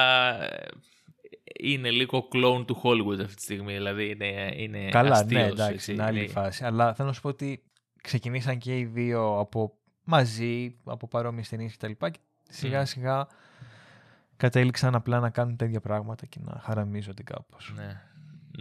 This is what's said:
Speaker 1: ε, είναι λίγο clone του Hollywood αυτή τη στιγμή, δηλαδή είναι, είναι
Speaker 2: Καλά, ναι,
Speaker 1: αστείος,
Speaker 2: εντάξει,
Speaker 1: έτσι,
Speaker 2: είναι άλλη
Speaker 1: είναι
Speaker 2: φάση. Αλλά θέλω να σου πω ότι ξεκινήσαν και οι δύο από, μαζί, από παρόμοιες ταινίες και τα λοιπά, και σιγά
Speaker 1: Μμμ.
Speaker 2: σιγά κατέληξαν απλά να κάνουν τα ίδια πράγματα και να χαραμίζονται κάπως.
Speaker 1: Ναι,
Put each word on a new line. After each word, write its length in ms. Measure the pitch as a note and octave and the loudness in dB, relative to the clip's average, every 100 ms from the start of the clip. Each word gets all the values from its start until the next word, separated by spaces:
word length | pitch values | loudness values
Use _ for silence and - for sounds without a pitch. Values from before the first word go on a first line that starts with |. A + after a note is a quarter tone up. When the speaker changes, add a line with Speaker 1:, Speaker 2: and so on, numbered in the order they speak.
| B2+ B2+ B2 A2 | 8 6 4 0
Speaker 1:
ε, 240 | C2+ G1+ G1+ - _ _ _ _ - - - - | -4 -6 -12 -16 _ _ _ _ -20 -20 -18 -6
είναι 300 | C3+ C#3 A#2+ | -2 0 2
λίγο 360 | A#2+ B2+ C3 - | 2 2 0 0
clone 300 | B2+ B2+ B2+ A#2+ | 4 4 4 0
του 140 | A#2 | 0
Hollywood 360 | B2 A#2+ G2+ G2 | 4 4 4 0
αυτή 120 | F#2+ - | -4 -8
τη 60 | |
στιγμή, 320 | - G2 G2+ | -8 -8 -6
δηλαδή 360 | G2+ G2+ G2+ G#2 | -4 -4 -2 -4
είναι, 420 | G#2 G2+ G2+ G2 - | -4 -4 -4 -6 -6
είναι 340 | A2 G#2 G2 | -8 -6 0
Speaker 2:
Καλά, 200 | A#2+ A#2 | 4 6
ναι, 60 | A2+ | 6
Speaker 1:
αστείος, 220 | G#2+ B2+ G#2+ | 6 4 2
Speaker 2:
εντάξει, 220 | G2+ G#2+ | 2 -2
Speaker 1:
έτσι, 200 | F#2+ G#2 | -2 -4
Speaker 2:
είναι 100 | G#2 | -2
άλλη 160 | A2 A2 | 0 -2
Speaker 1:
είναι 80 | G#2 | -2
Speaker 2:
φάση. 360 | G2+ G2 - B2 | -2 -4 -4 -2
Αλλά 280 | A2+ A#2 | 2 2
θέλω 140 | A2 C#3 | 2 -4
να 60 | |
σου 80 | B2 | -4
πω 60 | C#3+ | -6
ότι 360 | C3+ C#3 B2+ _ _ _ _ | -6 -6 -8 _ _ _ _
ξεκινήσαν 560 | - A#2+ A#2+ B2+ B2+ B2 | -4 -4 -2 -4 -2 -4
και 200 | B2 B2+ | -2 -4
οι 80 | A#2 | -2
δύο 540 | A#2 A#2+ A#2 A2 G2+ | -2 0 2 2 0
από, 340 | G#2 A2+ G#2+ - _ _ | 0 -2 -4 -6 _ _
μαζί, 720 | - D#3+ B2 A2 A#2+ A#2+ B2 - C3 | 2 4 4 0 -2 -2 -6 -10 -12
από 220 | A#2 A#2 | -10 -4
παρόμοιες 420 | A#2+ A#2 A#2 G#2+ | -4 -2 -4 -8
ταινίες 220 | A2+ A2+ | -8 -8
και 60 | - | -8
τα 80 | A2 | -10
λοιπά, 220 | G#2+ E3+ | -4 -6
και 100 | D#3+ _ _ _ | -6 _ _ _
σιγά 280 | - C#3 C#3 | -8 -2 -2
Speaker 1:
Μμμ. 60 | C3+ | -2
Speaker 2:
σιγά 420 | B2+ B2+ C3+ C#3 _ _ - - - - - _ _ _ - | -2 -2 -2 -2 _ _ -20 -20 -20 -20 -20 _ _ _ 0
κατέληξαν 580 | B2 B2+ B2+ A#2+ B2+ A#2+ | 4 6 4 4 2 2
απλά 240 | A#2+ A#2+ | 2 2
να 100 | A#2+ | 2
κάνουν 260 | B2 A#2+ A#2+ | 0 0 0
τα 100 | A2+ | 0
ίδια 160 | A2 | -2
πράγματα 440 | G#2 G#2 G#2+ A2+ - | -2 -4 -4 -10 -12
και 140 | - | -14
να 160 | - - | -12 -10
χαραμίζονται 600 | - G#2+ G2+ G#2 G2+ G2 | -4 -2 -2 -4 -8 -12
κάπως. 500 | - - - - - G#2 | -12 -12 -14 -20 -16 -12
Speaker 1:
Ναι, 260 | G2+ G2 - - - - - - | -12 -14 -18 -20 -20 -20 -18 -14